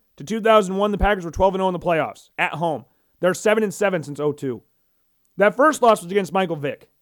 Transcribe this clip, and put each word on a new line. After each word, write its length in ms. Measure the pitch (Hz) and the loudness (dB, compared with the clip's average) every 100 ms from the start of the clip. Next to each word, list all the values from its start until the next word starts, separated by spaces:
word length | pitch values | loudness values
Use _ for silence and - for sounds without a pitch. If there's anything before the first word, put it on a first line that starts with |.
| _ - | _ -16
to 80 | |
two 160 | 143 220 | -8 -2
thousand 360 | 214 220 185 190 | 4 4 4 0
one, 160 | 208 | -2
the 60 | 202 | 0
Packers 260 | 202 202 | 0 0
were 60 | 170 | -4
twelve 240 | 147 190 | 0 0
and 80 | 190 | 2
oh 60 | 185 | -2
in 40 | |
the 60 | 175 | -2
playoffs 520 | 151 160 120 - _ - | -2 -2 -2 -8 _ -6
at 160 | 175 | -4
home. 300 | 151 170 131 - _ _ _ | -2 -4 -4 -10 _ _ _
They're 140 | 175 | -2
seven 280 | 175 214 214 | 0 2 2
and 120 | 208 | 0
seven 280 | - 202 180 | 0 -2 -2
since 180 | 139 143 | -6 -4
oh 120 | 151 | -4
two. 300 | 147 139 113 - _ _ _ _ _ _ - | -4 -6 -8 -12 _ _ _ _ _ _ 0
That 200 | 208 240 | 2 4
first 260 | 302 277 | 2 4
loss 200 | 240 208 | 4 4
was 80 | 170 | 0
against 220 | 202 185 | -4 -2
Michael 240 | 190 185 160 | -2 -2 -4
Vick 320 | 139 110 _ _ | -6 -8 _ _